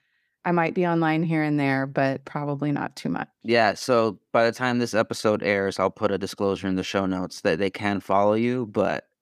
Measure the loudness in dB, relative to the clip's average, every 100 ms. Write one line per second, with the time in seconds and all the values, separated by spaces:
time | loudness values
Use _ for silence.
0 | _ _ _ _ -2 0 0 0 0 2
1 | 2 2 0 0 0 0 0 0 -2 0
2 | 0 -2 -6 -8 -6 -4 -2 -2 -4 -6
3 | -6 -6 -6 _ 0 4 4 2 2 2
4 | 2 -2 _ 2 2 2 -2 0 0 0
5 | 0 0 0 2 2 0 0 0 -2 0
6 | -2 -2 -4 -4 -2 -2 -2 -2 -2 -2
7 | 0 -2 -6 -4 -2 0 -2 -2 -2 -2
8 | 0 2 4 2 0 -2 -2 0 0 -2
9 | -8 _